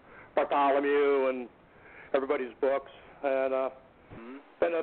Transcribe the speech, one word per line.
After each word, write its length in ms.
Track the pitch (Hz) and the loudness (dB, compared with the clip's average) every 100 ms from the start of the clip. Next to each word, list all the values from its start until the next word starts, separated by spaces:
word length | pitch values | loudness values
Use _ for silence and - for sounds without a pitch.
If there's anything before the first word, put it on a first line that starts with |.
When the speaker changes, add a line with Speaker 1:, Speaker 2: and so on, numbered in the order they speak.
| - - - | -20 -20 -4
Speaker 1:
Bartholomew 960 | - 139 147 139 139 143 143 143 139 131 | -2 0 2 4 4 2 2 4 2 0
and 200 | 131 120 - - - - - - | -2 -8 -16 -20 -20 -20 -20 -2
everybody's 400 | 139 135 143 127 - | -2 0 -2 -4 -2
books, 300 | 135 139 - - - - | -2 0 -4 -20 -20 -6
and, 320 | 139 135 135 | -2 0 0
uh, 160 | 131 131 - - - - | -2 -4 -8 -20 -20 -20
Speaker 2:
Mm-hmm. 240 | - 117 135 - - | -18 -16 -18 -20 -2
Speaker 1:
been 160 | 170 | 0
a 80 | 165 | 0